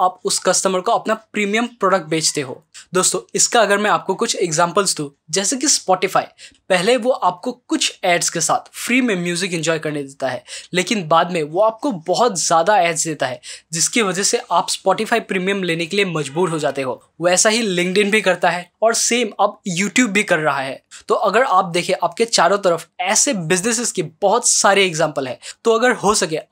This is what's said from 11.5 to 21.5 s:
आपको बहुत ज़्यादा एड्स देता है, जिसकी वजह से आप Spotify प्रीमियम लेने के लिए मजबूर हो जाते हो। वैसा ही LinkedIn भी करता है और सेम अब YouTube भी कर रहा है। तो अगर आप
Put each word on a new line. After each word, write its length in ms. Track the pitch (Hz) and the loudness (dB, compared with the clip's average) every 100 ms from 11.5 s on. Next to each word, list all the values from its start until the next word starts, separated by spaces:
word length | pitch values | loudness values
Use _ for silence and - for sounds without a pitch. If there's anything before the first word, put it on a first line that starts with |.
| 165 | 0
आपको 240 | 220 220 294 | 0 0 -6
बहुत 520 | 180 160 180 233 175 | -6 -2 0 2 0
ज़्यादा 400 | - 165 170 208 | 0 2 4 2
एड्स 260 | 170 160 165 | 2 0 -4
देता 200 | 151 - | -4 -4
है, 140 | 123 - - - | -6 -14 -18 -10
जिसकी 300 | 165 - 254 | -4 -2 0
वजह 200 | 202 180 | 0 0
से 180 | 202 233 - | -2 -2 0
आप 160 | 175 - | -2 0
Spotify 520 | - 190 185 214 233 | -2 0 0 0 -2
प्रीमियम 400 | 190 185 185 202 | -2 -4 -2 -2
लेने 240 | 180 165 165 | -2 -2 -2
के 100 | 202 | -2
लिए 80 | 196 | -2
मजबूर 440 | 160 139 151 185 | -2 -4 -2 -2
हो 80 | 160 | 0
जाते 240 | 143 135 | -2 -2
हो। 200 | 131 110 _ - | -6 -6 _ -2
वैसा 280 | 175 180 220 | 0 4 4
ही 140 | 226 220 175 | 2 0 0
LinkedIn 340 | 180 190 202 | 0 2 2
भी 80 | 214 | 2
करता 300 | 185 175 180 | 2 2 2
है 200 | 175 170 - | 0 -8 0
और 120 | 220 | 0
सेम 360 | 226 - 240 220 - | 2 0 0 -2 0
अब 200 | 208 - 202 | -2 -2 -6
YouTube 380 | 165 202 240 247 | -2 0 2 2
भी 140 | 196 | 2
कर 160 | 202 170 | 0 0
रहा 220 | 151 139 | 0 -2
है। 220 | 135 - _ - - | -4 -8 _ -14 -2
तो 60 | 226 | 0
अगर 260 | 202 208 | 2 2
आप 220 | 247 | 4